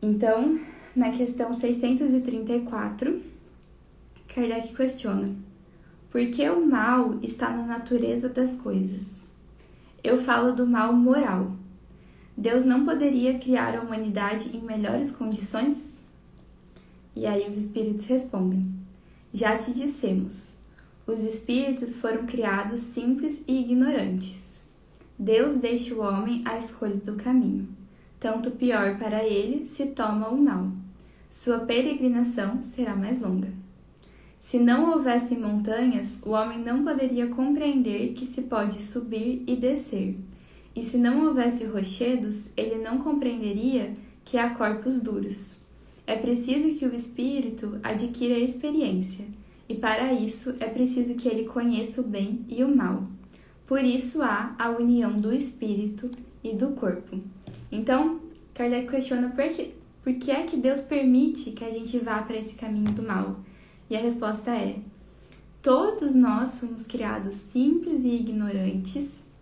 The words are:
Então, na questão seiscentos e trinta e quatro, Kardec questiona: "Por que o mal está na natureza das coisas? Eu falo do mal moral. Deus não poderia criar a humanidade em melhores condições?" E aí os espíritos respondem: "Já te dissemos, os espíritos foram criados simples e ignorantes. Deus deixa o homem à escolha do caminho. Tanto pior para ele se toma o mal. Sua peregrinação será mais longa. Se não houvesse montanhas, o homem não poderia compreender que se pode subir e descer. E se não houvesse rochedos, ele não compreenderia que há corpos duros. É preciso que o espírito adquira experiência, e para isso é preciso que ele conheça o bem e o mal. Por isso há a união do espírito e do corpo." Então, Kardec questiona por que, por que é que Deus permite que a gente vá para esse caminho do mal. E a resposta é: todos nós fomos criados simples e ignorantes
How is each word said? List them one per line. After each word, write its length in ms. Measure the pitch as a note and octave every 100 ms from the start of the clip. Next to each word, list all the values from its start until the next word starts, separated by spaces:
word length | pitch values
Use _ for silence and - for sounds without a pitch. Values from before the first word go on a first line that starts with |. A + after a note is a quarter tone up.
Então, 580 | G#3+ G#3 A3+ A3+ C#4+ D#4+ - - -
na 180 | B3 B3
questão 420 | B3 A#3+ - A#3
seiscentos 600 | A#3+ A#3+ A#3+ A#3+ B3+ C#4+
e 60 | B3+
trinta 340 | B3+ A3 G#3+
e 80 | A#3+
quatro, 600 | A#3+ A3 G#3 G#3 C4 F4 - - - - - - - - - - -
Kardec 480 | - A#3 A3+ A3+ -
questiona: 580 | C4 - G#3+ G3 G3 G3 - - - - - - -
"Por 160 | B3 A#3+
que 180 | A#3+ C#4+
o 160 | F4 D#4+
mal 520 | B3+ A3 B3+ A3+ -
está 280 | A3+ - A#3
na 140 | A#3
natureza 640 | A#3 A#3+ A#3+ B3 A#3 A#3+ B3+
das 300 | B3+ B3+ -
coisas? 680 | G#3+ G3 F#3+ F#3+ - - - - - - - - - -
Eu 140 | - B3+
falo 360 | B3+ A#3 B3
do 140 | B3 B3
mal 240 | A#3 A3
moral. 640 | A#3+ A#3+ C#4 A3 F#3 F#3 - - - - - - - - -
Deus 300 | G#3+ A#3+ C4
não 180 | B3+
poderia 560 | D4 D#4+ C#4+ B3+ B3 C4
criar 380 | B3+ B3 A3+ A#3
a 40 |
humanidade 720 | A#3 A3 G#3+ G3+ G3+ A3 A#3+ A3+
em 60 |
melhores 500 | A3+ G#3+ G#3 A#3+ C#4+
condições?" 880 | - A3 G#3+ - A3 C4+ C#4+ - - - - - - - - - - - - - -
E 100 | G#3+
aí 220 | G3+ G3+
os 80 | G#3
espíritos 500 | G#3 - G#3+ G#3 -
respondem: 640 | B3+ B3+ G3 F#3 F#3 F#3+ - - - - - -
"Já 240 | G#3 A3 A3
te 140 | -
dissemos, 840 | B3 C#4+ - G#3+ F#3 F#3+ - - - - - - - -
os 180 | A3
espíritos 720 | A3 A3 - B3 C#4 B3+ A#3 -
foram 300 | A3+ A3+ A#3+
criados 560 | B3 G#3+ G3 G3+ A#3
simples 640 | - - A#3 C4+ D#4 D4 -
e 140 | C4
ignorantes. 1000 | A#3+ B3 C4+ C#4 G3 F#3 F#3 F#3+ - - - - - - - -
Deus 380 | G3+ A3 C#4 C4+
deixa 400 | A#3 A#3+ A#3+ A3+
o 60 |
homem 400 | G3+ G3 A3 A#3+ A#3
à 120 | A3+
escolha 400 | A#3+ - G#3+ G3+
do 180 | - G#3
caminho. 520 | B3 B3+ G3 G3 G3 - - - - -
Tanto 320 | A3+ A3+ A#3+
pior 460 | B3+ B3 A3 G3 G3+
para 260 | A3 G#3+
ele 400 | A3 G3+ A3 D4
se 240 | - - C#4
toma 400 | - A3 G#3+ A3
o 100 | B3+
mal. 340 | C#4+ F#3+ F#3 - - - - - -
Sua 300 | - - A#3
peregrinação 1000 | - A#3 C4+ C#4+ B3+ A#3+ A#3+ - G3+ B3
será 320 | - - A3+ G3
mais 260 | G3 B3+
longa. 260 | G#3 F#3 F#3+ - - - - - - - - -
Se 220 | - B3+
não 320 | A#3+ B3+ D#4+
houvesse 440 | D#4+ C4 A#3+ - A#3+
montanhas, 840 | G#3+ G#3 G#3 A3 B3+ B3 - - -
o 60 |
homem 280 | G#3+ A3+ A#3
não 240 | A#3 B3+
poderia 440 | D4+ C#4 C4 A#3+ A#3+
compreender 840 | A#3+ C4+ D4 D4 C4+ A3+ G3+ A#3+
que 120 | - -
se 180 | -
pode 380 | - A3 G#3 F#3+
subir 600 | - B3 A3+ A3 A3+ B3+ -
e 80 | B3
descer. 600 | B3 D4 - G3+ F#3+ F#3+ - - - - - -
E 80 |
se 140 | A#3 B3
não 280 | A#3+ C#4 D#4
houvesse 380 | C4 A#3+ A#3+ G#3+
rochedos, 840 | G#3 F#3 - A#3+ B3+ G#3 G#3 - -
ele 180 | A3 A3
não 220 | A3+ B3+
compreenderia 960 | D4+ C#4+ B3+ A#3 G#3+ G3+ B3 C4 G3+ - - - -
que 120 | B3
há 120 | A#3
corpos 500 | - G#3+ G#3+ B3+ C4
duros. 600 | A3 G3+ G3+ - - - - - - - -
É 100 | G#3+
preciso 640 | B3 A#3+ A#3+ C#4 D#4+ D4+
que 80 | B3+
o 80 |
espírito 840 | A#3 - - B3+ C#4 A#3 A3 G#3 G#3
adquira 560 | - G#3+ A#3+ - A#3+ A#3+
experiência, 880 | B3 - D4 D4+ A#3+ F#3 F#3+ - G#3 - - - -
e 60 | G#3+
para 360 | A3 A3 C4
isso 440 | B3 G#3+ - C4 -
é 60 | A3
preciso 480 | A3 B3 B3+ A#3+
que 160 | A#3 B3
ele 160 | A3 A3
conheça 560 | B3 A#3+ A3+ A3 -
o 20 |
bem 400 | G#3+ G3+ G3 A#3+ -
e 140 | A#3
o 120 | C4+ C4+
mal. 280 | F#3+ F#3+ - - - - - - -
Por 160 | C4+
isso 400 | B3+ B3 - D#4
há 320 | B3+ G#3 - -
a 140 | A#3
união 500 | A#3 A#3+ A#3+ G#3+ G#3
do 100 | G#3+
espírito 800 | B3+ C#4+ - G#3+ G3+ G#3 G#3 B3 - - -
e 100 | A3+
do 160 | G#3 C#4
corpo." 480 | - G3+ F3 - F#3+ - - - - -
Então, 480 | G#3+ A3 C4 D#4+ D#4+ - - -
Kardec 360 | - A#3+ B3 B3
questiona 400 | C4 B3+ B3+ B3
por 180 | B3 D4
que, 240 | - - - - -
por 100 | -
que 180 | B3+ -
é 120 | C#4
que 140 | E4 D4
Deus 240 | B3+ C#4
permite 680 | - D4 C4 B3+ D4+ - -
que 120 | G#3+
a 60 | A3+
gente 300 | A3+ A#3 A#3+
vá 220 | A3+ G#3+
para 160 | G#3+ A3
esse 180 | G#3+ -
caminho 360 | A3 G#3+ G#3
do 120 | G#3
mal. 360 | G#3+ F#3+ G3 G3 - - - - -
E 60 | A3
a 40 |
resposta 520 | A#3+ A#3 G#3+ G#3+ -
é: 280 | A#3 G3 G3+ - - - - - - - -
todos 540 | - C4 G4+ A4 C#4+ C4
nós 440 | A#3 G#3+ B3+ -
fomos 260 | A#3+ A3+ -
criados 480 | B3+ G#3+ G#3+ G3 G3
simples 680 | - B3 C#4 E4+ - D4+
e 120 | B3 A#3
ignorantes 1120 | G#3+ G#3+ G#3 G3 F#3+ F#3+ F#3 C#4 C#4+ - - -